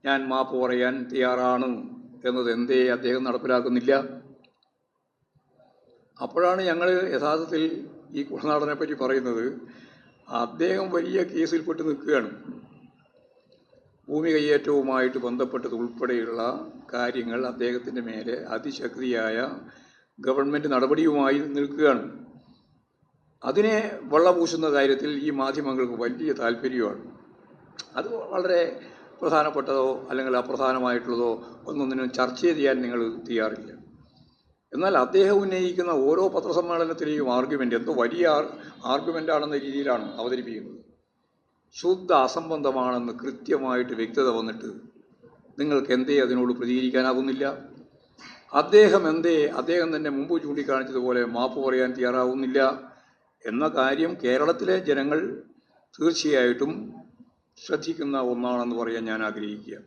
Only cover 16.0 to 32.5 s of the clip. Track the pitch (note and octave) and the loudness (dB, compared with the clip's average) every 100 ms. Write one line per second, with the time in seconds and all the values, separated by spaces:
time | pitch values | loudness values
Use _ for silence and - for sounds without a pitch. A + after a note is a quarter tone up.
16 | B2+ A#2+ A2+ A#2 A#2 - - - - B2 | -2 -2 -2 -4 -4 -6 -10 -18 -10 -4
17 | B2 B2+ A#2 A#2+ B2+ A#2+ B2 B2 B2 B2 | -2 -2 -4 -4 -4 -2 -2 -2 -6 -8
18 | A#2 G#2+ A2+ A#2+ - A2+ C#3+ C3 A#2 - | -8 -8 -6 -6 -6 -6 -6 -8 -8 -6
19 | C3 A#2 A2 A2+ C3+ C#3 - - _ _ | -2 -2 -2 -2 -4 -8 -16 -20 _ _
20 | _ - C3 C3+ C#3+ D3 D3 C3 C3 D3+ | _ -6 -2 0 0 0 0 2 4 4
21 | D#3+ D3 C3+ C#3+ D3+ C#3+ C#3+ D3 D3+ B2 | 4 4 2 2 0 -2 -4 4 4 4
22 | - - - - _ _ _ _ _ _ | -2 -14 -20 -20 _ _ _ _ _ _
23 | _ _ _ _ B2 F#3+ G#3+ G#3+ G#3+ - | _ _ _ _ -2 2 2 2 -2 -8
24 | B2+ D3+ F3+ F3+ E3 E3 D#3 C#3+ C#3 C3+ | 0 4 6 4 0 0 2 4 4 2
25 | C#3+ C#3+ D3 C#3 C3+ C#3 C#3 C3 B2 A#2 | 0 -2 -2 -2 -2 -2 -2 -2 -2 -2
26 | A#2+ B2+ D#3 - A#2 A#2 B2+ B2+ G#2 G2 | -4 -2 -4 0 -2 -2 -2 -2 -2 -4
27 | - - - - _ - - - - B2 | -14 -20 -20 -20 _ -20 -20 -20 -10 -8
28 | - A3+ - F#3+ F3+ F3 E3+ - - - | -6 -8 -4 -4 0 2 0 -4 -16 -20
29 | - - E3+ D#3 D3+ C#3+ C3 C3+ C3 C3 | -20 -6 0 2 2 -2 0 0 0 -2
30 | C3 C3 C3 B2 B2 C3 C3 B2+ B2+ A#2+ | -4 -4 0 0 0 -2 0 2 0 0
31 | A#2 A#2+ A#2+ A2+ - - - D3+ C3+ C3 | -2 -2 0 -2 -8 -16 -8 -4 -2 -2
32 | B2+ C3 B2+ B2+ F3 | -4 -2 -2 2 0